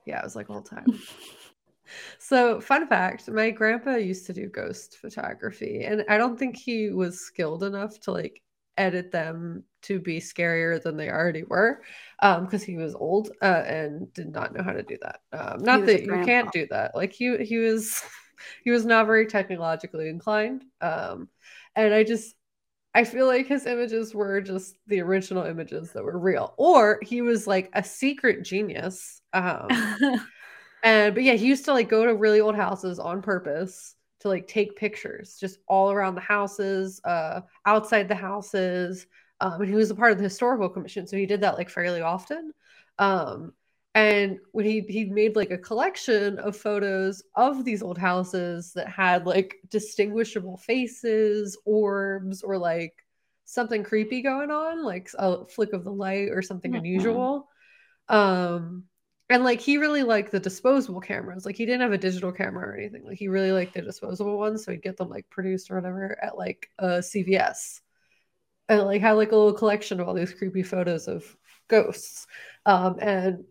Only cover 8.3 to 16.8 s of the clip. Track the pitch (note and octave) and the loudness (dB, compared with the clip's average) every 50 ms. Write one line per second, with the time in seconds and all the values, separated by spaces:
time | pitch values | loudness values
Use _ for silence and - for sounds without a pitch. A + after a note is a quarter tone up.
8.3 | - - _ _ _ _ _ _ _ - G3 F#3+ F3+ F3+ F3+ F3+ F3+ E3+ D#3 D#3+ | -10 -14 _ _ _ _ _ _ _ 0 0 0 0 -2 -4 -4 -4 -4 -4 -4
9.3 | E3 E3 E3+ E3+ E3 F#3 F3+ _ _ _ - - G3 F#3+ F3 F3+ E3 E3 E3+ - | -6 -8 -10 -10 -10 -12 -14 _ _ _ -8 -6 -4 -4 -4 -4 -4 -6 -6 -8
10.3 | - - F3 E3+ E3+ E3 E3 E3 E3+ D#3+ - E3+ D#3 D3+ D#3 D3 - D#3 E3 F3 | -4 -2 0 0 2 2 0 0 0 -2 -2 -4 -6 -6 -4 -4 -2 0 0 0
11.3 | D#3+ D#3 - - - F3+ G3+ A#3 C#4 - - - - - - - - - - G3+ | 0 -2 -4 -2 2 4 4 4 2 -2 -8 -18 -20 -20 -20 -20 -2 2 4 4
12.3 | F#3 E3+ F3+ F#3 A3 G3+ G3 - F3+ E3 E3 D#3 C#3+ - - D#3 F3+ G#3 G#3+ G#3+ | 4 4 0 -2 -4 -6 -6 -6 -8 -6 -6 -6 -6 -6 -2 0 0 0 0 -2
13.3 | - - - G3 F3+ E3 - - A#2+ D#3 D#3+ D3 D3 D#3 F#3 F#3 - - E3 D#3+ | -2 0 2 4 4 4 2 0 -4 -4 -4 -6 -8 -10 -12 -12 -12 -14 -12 -10
14.3 | D#3 D#3+ - - - - F#3 F#3 - - - - - - - - - - _ _ | -8 -6 -6 -6 -6 -6 -6 -6 -6 -6 -8 -10 -12 -12 -12 -12 -14 -14 _ _
15.3 | - D#3 D3 - - - F#3 A#3 B3+ B3 G3 F#3+ G#3 F#3 E3 G3 G3 F3+ F3+ B3+ | -12 -12 -10 -10 -8 -2 2 4 4 4 6 4 4 4 2 0 -2 0 2 2
16.3 | A#3+ B3 A#3 G#3+ - E3+ - - - G2+ | 4 2 2 0 -2 -4 -4 -4 -2 -2